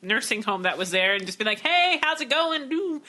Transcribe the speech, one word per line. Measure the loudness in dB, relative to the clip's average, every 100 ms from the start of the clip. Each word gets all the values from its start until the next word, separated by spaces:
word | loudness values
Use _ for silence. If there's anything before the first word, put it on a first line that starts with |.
nursing | 0 0 0 -2
home | 0 0
that | 0 -2
was | 0
there | 2 2 2
and | -2
just | -4
be | -2
like, | -2
Hey, | 2 2 4 2
how's | 0 -2
it | 0
going? | 0 0 -2 -4
Ooh | -4 -4 -6